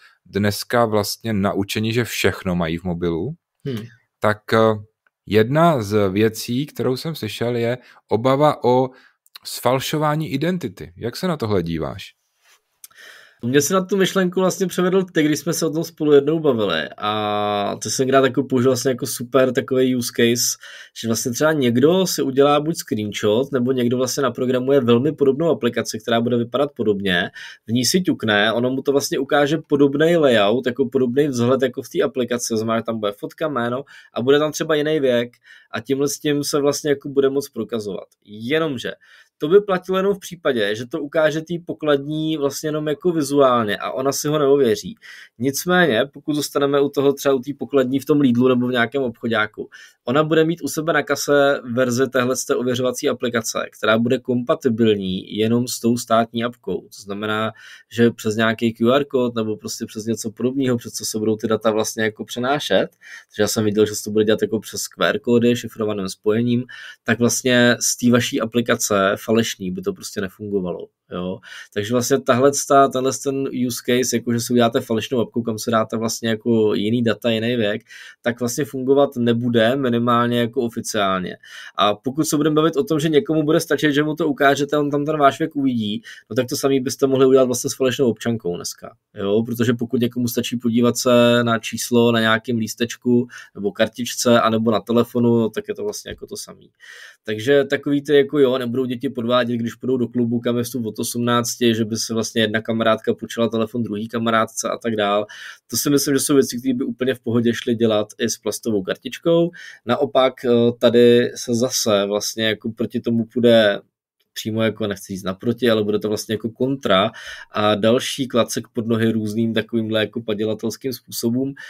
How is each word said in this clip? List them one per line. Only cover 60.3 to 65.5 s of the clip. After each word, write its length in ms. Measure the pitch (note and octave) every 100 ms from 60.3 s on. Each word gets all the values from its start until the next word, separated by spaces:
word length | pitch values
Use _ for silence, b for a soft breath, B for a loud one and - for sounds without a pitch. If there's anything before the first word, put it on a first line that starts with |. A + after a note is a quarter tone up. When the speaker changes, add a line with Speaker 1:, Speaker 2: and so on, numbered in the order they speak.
Speaker 2:
podobného, 460 | - B2 C#3 B2+ A#2+
přes 160 | G#2+
co 120 | -
se 140 | A2 A2
budou 180 | G#2+ G#2+
ty 120 | A2
data 220 | A2 A#2
vlastně 320 | G#2+ G#2+ A2+
jako 220 | A2 -
přenášet, 640 | G#2+ A#2+ B2 C#3+ - G2 C#3 _ B B B
takže 140 | -
já 60 | G#2
jsem 160 | A#2
viděl, 220 | G#2+ G#2 G#2+
že 80 |
se 100 | G#2
to 60 | G#2+
bude 140 | G#2
dělat 180 | G#2+ G#2+
jako 180 | G#2 -
přes 280 | - G3+ -
Q 160 | -
R 140 | F#3 G#2+
kódy, 380 | - A#2+ A#2+